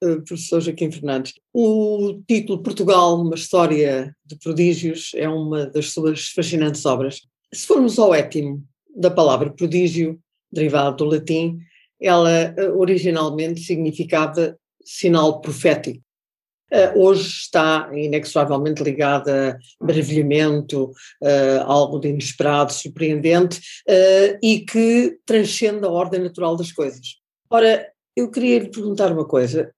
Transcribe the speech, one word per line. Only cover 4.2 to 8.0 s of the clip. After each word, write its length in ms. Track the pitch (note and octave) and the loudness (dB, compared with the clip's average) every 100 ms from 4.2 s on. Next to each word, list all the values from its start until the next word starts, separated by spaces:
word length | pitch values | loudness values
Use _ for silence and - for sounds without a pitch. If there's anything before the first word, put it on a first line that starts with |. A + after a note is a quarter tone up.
| _ | _
de 100 | D3+ | -14
prodígios, 760 | E3 D#3+ F3 E3 E3+ E3 - - | -6 0 2 2 -4 -6 -10 -6
é 140 | D#3 | -4
uma 380 | D#3+ D#3 D3+ C3+ | -4 -4 -4 -4
das 240 | D3+ D3+ | -4 -6
suas 360 | - D#3 D3+ - | -2 -2 -2 -6
fascinantes 560 | - E3 E3+ D3+ C#3+ D3 | -6 -4 0 -2 -2 -2
obras. 360 | B2+ C3+ - _ _ _ | -2 -4 -8 _ _ _
Se 120 | - - | -16 0
formos 320 | - B3 | 2 2
ao 140 | G3 | 4